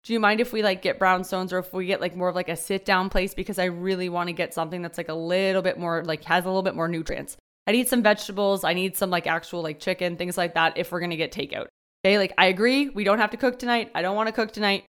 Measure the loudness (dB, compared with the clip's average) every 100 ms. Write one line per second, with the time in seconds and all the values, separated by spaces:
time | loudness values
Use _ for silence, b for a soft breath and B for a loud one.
0 | -2 2 4 4 2 2 0 2 -2 2
1 | 4 2 0 -4 -2 -4 -4 -6 -2 -2
2 | -2 -2 -2 -2 -4 -6 -2 -4 2 0
3 | 2 0 0 -4 -6 -2 -2 -2 -2 -2
4 | -2 -2 -4 -4 -4 -4 -4 -6 -8 -8
5 | -6 -6 0 2 2 2 0 -2 -2 -2
6 | -2 -6 2 0 2 0 0 -2 -2 -2
7 | -4 -6 -8 -16 _ _ 0 2 4 4
8 | 4 4 0 0 0 2 0 0 -2 0
9 | 0 0 0 -4 -4 -6 -6 -4 -4 -2
10 | -4 -2 -4 -2 0 2 2 2 -4 -4
11 | -4 -2 -4 -4 -6 -8 -10 _ _ _
12 | 4 4 2 4 4 6 4 4 0 0
13 | 2 2 2 2 -2 0 -2 0 0 -2
14 | 0 0 0 -2 -4 0 0 0 -4